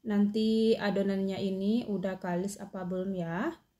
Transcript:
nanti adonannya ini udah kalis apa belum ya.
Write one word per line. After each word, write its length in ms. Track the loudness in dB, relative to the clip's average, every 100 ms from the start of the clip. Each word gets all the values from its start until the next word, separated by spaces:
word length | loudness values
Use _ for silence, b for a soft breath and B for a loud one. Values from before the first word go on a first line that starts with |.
nanti 720 | 2 4 4 4 2 4 4
adonannya 640 | 4 2 0 0 0 -2 -2
ini 480 | -2 0 0 0
udah 320 | 0 -4 -4 -4
kalis 400 | -4 -2 -4 -8
apa 240 | -12 -8 -4
belum 320 | -4 -2 -4
ya. 320 | -4 -2 -4 -6 _